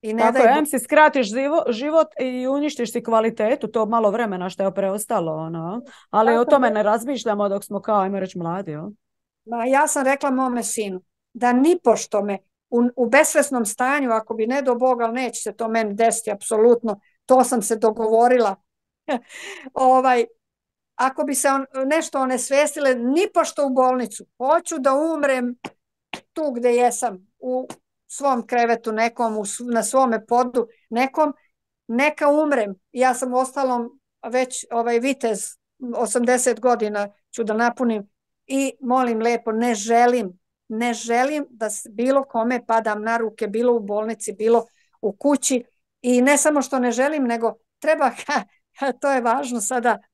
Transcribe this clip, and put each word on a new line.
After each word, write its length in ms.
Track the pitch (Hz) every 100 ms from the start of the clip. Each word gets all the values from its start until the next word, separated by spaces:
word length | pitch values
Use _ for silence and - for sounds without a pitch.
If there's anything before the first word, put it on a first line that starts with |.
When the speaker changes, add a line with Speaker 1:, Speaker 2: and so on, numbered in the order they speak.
Speaker 1:
I 100 | 220
ne 100 | 220
Speaker 2:
Tako 100 | 226
Speaker 1:
daj 100 | 254
Speaker 2:
je, 100 | 240
Speaker 1:
Bo- 60 | 285
Speaker 2:
em 80 | 302
si 120 | 262
skratiš 500 | - 302 302 294 208
živo-, 440 | 226 277 320 -
život 360 | 220 285 320 311 -
i 260 | 254 254 254
uništiš 460 | 277 294 294 233
si 100 | 240
kvalitetu, 680 | 233 226 226 226 214 294 220
to 180 | 233 214
malo 240 | 233 214
vremena 400 | 214 226 185 180
što 140 | -
je 100 | 196
preostalo, 600 | 190 196 208 - 220 165
ono. 480 | 156 160 165 165 220 240 - _
Ali 220 | 208 226
Speaker 1:
Tako 80 | 233
Speaker 2:
o 40 |
tome 240 | 247 294 247
Speaker 1:
je. 60 |
Speaker 2:
ne 80 | 208
razmišljamo 680 | 208 220 233 262 233 208 202
dok 160 | 196
smo 160 | - 202
kao, 200 | - 208
ajmo 200 | 190 196
reći, 180 | 190 180
mladi, 320 | 165 180 196
jel? 200 | 151 180 208 _ _ _ _
Speaker 1:
Ma 200 | - 233
ja 220 | 240 269 302
sam 180 | 294
rekla 260 | 262 277 285
mome 320 | 262 262 240
sinu 380 | 220 - 202 185 _ _ _
da 200 | 226 247
nipošto 720 | 247 294 359 - 220 - 208
me 160 | 208 190 _ _ _
u, 120 | 240 240 240
u 120 | 233
besvesnom 560 | 269 302 311 277 254
stanju, 460 | 208 - 254 285 262
ako 240 | 220 220
bi 120 | 220 220
ne 160 | 269
do 120 | 262
Boga, 300 | 233 254 240
ali 100 | 233
neće 260 | 240 247 -
se 120 | 269
to 160 | 208 226
meni 260 | 226 214
desiti, 360 | 202 226 220 -
apsolutno, 720 | 202 - 220 233 240 226 202 _ _ -
to 180 | 254
sam 180 | 254 254
se 140 | 202 220
dogovorila. 800 | 220 214 220 226 240 247 214 196 _ _ _ _ -
<laughs> 680 | 254 _ - 392 381 262
Ovaj, 500 | - 262 262 254 247 233 _ _ _ _ _ _
ako 300 | - 254 262
bi 100 | 294
se 140 | 277 277
on, 180 | 269 269 262 269
nešto 340 | 320 311 269
onesvestile, 720 | 262 254 - 277 294 311 277
nipošto 720 | 254 240 302 415 359 311 - 285
u 40 |
bolnicu. 540 | 262 254 254 233 - - _
Hoću 400 | 254 330 339 330
da 160 | 269
umrem 640 | 269 311 320 285 262 247 247 - _ _ _ _ - _
tu 200 | - 302
gde 220 | 240 240
jesam, 520 | 240 247 240 240 185 _ _
u 300 | 254 254 254 - _ _ _
svom 400 | - 277 247 -
krevetu 460 | 233 233 233 226
nekom, 460 | 214 233 226 233 214
u 60 |
s-, 200 | 208 - 240
na 100 | 233
svome 440 | 220 262 262 220 220
podu 400 | 240 247 247 - _ _
nekom, 420 | 226 262 294 302 269 _ _ _ _ -
neka 420 | 233 294 302 294
umrem. 460 | 294 302 269 208 190 _
Ja 220 | 247 254
sam 200 | 254 254
uostalom 640 | 247 254 285 269 247 233 _ _ _ -
već, 340 | 247 254 - -
ovaj, 280 | 233 233 233
vitez, 420 | 254 269 233 202 - - _ _ 247 233
osamdeset 640 | 226 247 240 247 247 226
godina 480 | 247 233 214 208 202 _ _
ću 140 | -
da 100 | 220
napunim 560 | 220 240 240 247 220 202 _ _ _ _
i 260 | 269 269 -
molim 400 | 262 254 247 220
lepo, 320 | 233 233 233
ne 220 | 220 240
želim, 640 | 214 208 233 247 247 196 180 _ _ _
ne 260 | 220 240
želim 520 | 226 226 233 269 302 285
da 200 | 226 214
s-, 160 | - -
bilo 340 | 208 247 277
kome 420 | 269 233 226 247 240
padam 360 | 226 220 214
na 140 | 220 233
ruke, 300 | 226 214 214
bilo 260 | 214 247
u 80 | 233
bolnici, 520 | 202 208 214 220 -
bilo 320 | 196 220 233 - _ _ _
u 120 | 208
kući. 520 | - 285 277 - 254 247 _ _ _
I 200 | 247 247
ne 160 | 254 285
samo 240 | 311 294
što 160 | 262 262
ne 140 | 247
želim, 320 | 226 269 311
nego 300 | 254 233 226 220 _ _
treba, 320 | 320 311 262 - - 285 196
<laughs> 480 | _ _ _ 277 254
to 120 | 285
je 80 | 269
važno 400 | 233 247 269 240
sada, 380 | - 254 240 208 _